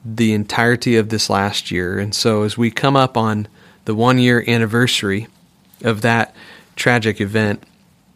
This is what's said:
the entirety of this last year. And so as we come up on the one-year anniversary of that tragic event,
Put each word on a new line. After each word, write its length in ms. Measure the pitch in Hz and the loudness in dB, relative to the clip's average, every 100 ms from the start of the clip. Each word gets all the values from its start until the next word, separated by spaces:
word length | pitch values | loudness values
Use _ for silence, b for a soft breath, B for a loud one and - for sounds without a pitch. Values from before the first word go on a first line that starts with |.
| 117 | -10
the 280 | 110 113 | -2 0
entirety 600 | 107 107 - 117 120 127 117 | 0 -2 0 2 2 2 2
of 140 | 107 | 2
this 180 | 110 - | -2 -2
last 440 | 101 101 - - | 0 0 -4 -6
year. 260 | 90 90 98 | -4 -4 -4
And 160 | 101 | -4
so 300 | 101 120 107 | -2 0 0
as 120 | 104 107 | 0 0
we 140 | 117 | -2
come 260 | 110 139 139 | 0 0 2
up 220 | 131 117 | 2 0
on 300 | 110 107 104 b b b - | -2 -2 -6 b b b -6
the 100 | 107 | 0
one-year 480 | 117 127 123 120 113 | 2 4 4 2 2
anniversary 800 | 117 113 117 120 - 104 98 117 _ _ _ _ - | 0 0 2 0 0 -2 -4 -6 _ _ _ _ -8
of 220 | 113 107 | -4 0
that 320 | 117 117 110 - B B B B | 0 0 -2 -6 B B B B
tragic 440 | - 120 110 101 | 0 2 0 -2
event, 440 | 101 110 107 104 - _ _ _ _ | -2 0 -2 -2 -10 _ _ _ _